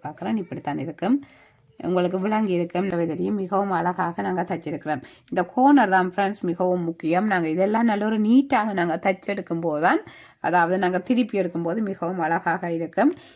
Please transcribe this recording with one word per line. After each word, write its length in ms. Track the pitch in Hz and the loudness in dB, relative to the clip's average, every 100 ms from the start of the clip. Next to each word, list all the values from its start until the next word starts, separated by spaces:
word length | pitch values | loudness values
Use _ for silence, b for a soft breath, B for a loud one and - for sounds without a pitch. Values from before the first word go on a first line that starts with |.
| 143 | -14
பார்க்குறேன். 320 | - 190 220 | -10 -4 -4
இப்படித்தான் 400 | 175 - 147 151 135 | -4 -8 -6 -6 -6
இருக்கும். 320 | - 196 277 277 B B B _ - - | -4 0 0 -2 B B B _ -10 -2
உங்களுக்கு 320 | 180 180 185 | 0 0 0
விளங்கி 300 | 196 214 214 175 | -2 0 0 0
இருக்கும், 300 | 175 175 196 | -2 -2 -2
இந்த 100 | 170 | 0
விதத்தையும் 360 | 165 160 185 208 | -2 -2 -2 -2
மிகவும் 320 | 185 196 202 175 | -2 -2 0 0
அழகாக 460 | 170 180 170 175 196 | 0 -2 -4 -4 -4
நாங்க 160 | 180 175 | -2 -2
தச்சிருக்கிறோம். 540 | 170 151 151 156 147 - B B | -6 -6 -6 -4 -6 -8 B B
இந்த 120 | 190 175 | -2 -2
கார்னர் 400 | - 269 285 208 | 4 6 6 6
தான் 160 | 185 180 | 4 2
ஃப்ரெண்ட்ஸ் 280 | 202 196 208 180 | 0 -2 -2 -4
மிகவும் 340 | 170 180 180 170 | 0 0 0 -2
முக்கியம். 380 | 170 156 175 214 | -4 -2 0 2
நாங்க 140 | 185 160 | 0 0
இதெல்லாம் 340 | 160 196 220 233 | 0 0 2 2
நல்ல 140 | 202 214 | 0 0
ஒரு 100 | 220 | 0
நீட்டாக 480 | 214 254 277 240 214 190 | 4 4 4 0 0 0
நாங்க 160 | 170 170 | -2 0
தச்செடுக்கும் 580 | 196 190 - 202 180 165 170 | 0 -2 -4 -6 -4 -4 -2
போது 160 | 151 170 | 2 2
தான், 140 | 330 - B B B 156 | 2 -2 B B B 0
அதாவது 280 | 175 170 190 | 2 2 2
நாங்க 160 | 180 180 185 | 0 0 0
திருப்பி 300 | 240 233 196 | 0 0 0
எடுக்கும்போது 360 | 180 175 170 208 202 | -2 -2 -4 -2 -4
மிகவும் 340 | 190 170 185 156 | -4 -4 -2 0
அழகாக 460 | 165 175 175 175 165 | 0 0 -2 -2 -4
இருக்கும். 340 | 170 - 269 - B | -4 0 2 0 B